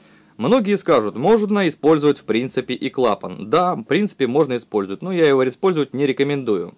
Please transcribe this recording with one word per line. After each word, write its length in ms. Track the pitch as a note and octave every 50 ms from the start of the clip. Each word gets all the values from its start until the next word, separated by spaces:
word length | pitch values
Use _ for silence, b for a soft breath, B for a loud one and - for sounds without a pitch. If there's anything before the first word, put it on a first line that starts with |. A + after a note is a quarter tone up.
| b b b b b b b b
Многие 400 | G#2+ C#3+ A#3 C4 G3+ G3 G3+ F#3
скажут, 360 | - - D#3 B2 G#2+ G#2 F#2+
можно 540 | A2 C#3 F#3+ A3+ A3 G#3 G3 G#3 G3+ G3 D#3+
использовать 500 | C3+ - - D3+ D#3+ D3+ C#3+ D3 C#3 -
в 60 | -
принципе 480 | - G#2+ A2+ B2+ C3 - B2+ B2 -
и 160 | B2+ - - C3
клапан. 640 | - C3+ B2+ A2+ G2+ - - F2+ F2+ - - G#2+
Да, 240 | B2+ E3 F3+ F3+ E3+
в 100 | C#3+ A2+
принципе 420 | - C#3+ G3+ G#3 G3+ - - C3+
можно 300 | A#2 B2 D3 E3 C3+ B2
использовать, 460 | A#2+ - - - G#2 G2 F#2+ G2 F#2+
но 100 | - F#3
я 160 | F#3+ E3+ D#3+ D3
его 180 | C#3 C3 B2+
использовать 460 | C3 B2+ - - F#3+ F3+ D#3 C#3 -
не 140 | - B2+ C#3+
рекомендую. 680 | C3 B2+ - C#3 C#3+ D3 C#3 B2+ A#2 G#2 F2+ F2 F2 -